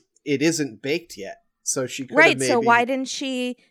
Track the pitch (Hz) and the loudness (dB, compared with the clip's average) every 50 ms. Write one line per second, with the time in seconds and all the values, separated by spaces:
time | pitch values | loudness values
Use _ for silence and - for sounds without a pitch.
0 | _ _ _ _ _ 151 143 123 147 165 160 156 147 127 110 101 - 135 151 170 | _ _ _ _ _ -2 0 2 2 2 2 0 -2 -4 -6 -8 -4 -4 -2 -4
1 | - - - 98 98 92 - - _ _ _ _ _ - - 139 127 120 - - | -4 -10 -14 -12 -12 -12 -12 -16 _ _ _ _ _ -4 -2 -2 -4 -4 -6 -10
2 | 131 120 214 285 320 339 311 262 269 - 262 240 226 233 233 240 240 240 269 262 | -10 0 2 4 4 4 4 2 2 2 2 2 4 4 4 4 2 0 -2 -4
3 | 262 254 - - 294 269 262 254 247 247 247 - _ _ | -4 -6 -8 -6 -6 -6 -4 -4 -4 -6 -6 -10 _ _